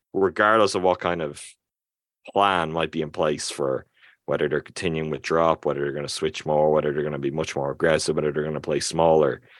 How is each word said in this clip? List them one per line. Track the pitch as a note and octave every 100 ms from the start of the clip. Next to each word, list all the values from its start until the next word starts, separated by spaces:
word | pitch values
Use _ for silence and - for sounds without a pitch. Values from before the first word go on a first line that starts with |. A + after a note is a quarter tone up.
| _
regardless | F#2+ F#2+ D#2+ G#2+ A2 G2+ G2
of |
what | F2+ F2
kind | F2+ E2+
of | D2+ C#2+ - - _ _ _ _ _ _ -
plan | G2 G2+ F#2 D#2
might | E2 D#2+
be | D#2+
in | D2+
place | E2 D#2 D2 -
for | - C#2 C2 - _ _ _ -
whether | C#2+ D2+
they're | D2
continuing | - - F2+ D#2+ D#2
with | D2
drop, | - E2 E2 D#2+ D2+
whether | C#2
they're | C#2+
gonna | C#2+ C#2+
switch | - D#2+ - D#2+
more, | D2+ D2+
whether | D#2 D2
they're | C#2+
gonna | D2+ C#2+
be | C#2
much | D2+ D#2+ C#2+
more | C#2
aggressive, | C2 E2 D#2 - D#2
whether | D2+
they're | D2
gonna | D2+ D2
play | D2 D2
smaller. | - E2 E2 D#2+ C#2+ A#1 _ -